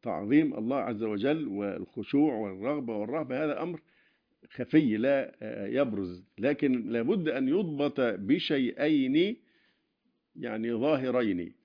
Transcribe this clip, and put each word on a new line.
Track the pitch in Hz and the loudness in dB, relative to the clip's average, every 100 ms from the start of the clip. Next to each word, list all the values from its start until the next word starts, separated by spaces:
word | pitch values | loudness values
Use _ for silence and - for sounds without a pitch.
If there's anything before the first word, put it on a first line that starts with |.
تعظيم | 123 85 104 143 156 | -4 -4 4 4 4
الله | - 110 135 | 0 -2 -2
عز | 117 107 | -2 -4
وجل | 110 104 123 160 139 | -4 -2 0 -2 -2
والخشوع | 101 101 90 92 - 104 139 151 | -4 -4 -6 -10 -10 -2 2 2
والرغبة | 117 104 95 110 147 120 107 | 0 -6 -6 -4 -4 -4 -6
والرهبة | 107 147 135 127 | -4 -6 -4 -4
هذا | 156 143 | -2 -2
أمر | 175 165 _ _ _ _ _ _ - | -6 -8 _ _ _ _ _ _ -20
خفي | - 120 165 143 107 | -12 2 4 4 2
لا، | 127 139 123 - | 2 2 0 -8
آه، | 110 113 101 | -12 -8 -4
يبرز، | 123 139 104 92 90 - - | 0 0 0 -4 -6 -16 -2
لكن | 113 147 143 127 107 | -2 2 2 2 0
لا | 117 | -2
بد | 117 208 156 | 2 0 0
أن | 131 131 | 0 2
يضبط | 165 185 147 143 139 | 2 0 0 -2 2
بشيئين، | 123 98 101 160 - 143 123 - 147 151 131 143 190 233 _ _ _ _ _ _ _ _ _ - | 0 0 0 0 2 0 0 0 2 4 4 4 2 -2 _ _ _ _ _ _ _ _ _ -12
يعني، | 120 110 113 | -6 -4 -2
ظاهرين. | 117 135 151 127 123 113 90 85 - | 0 2 2 2 0 2 0 -4 -12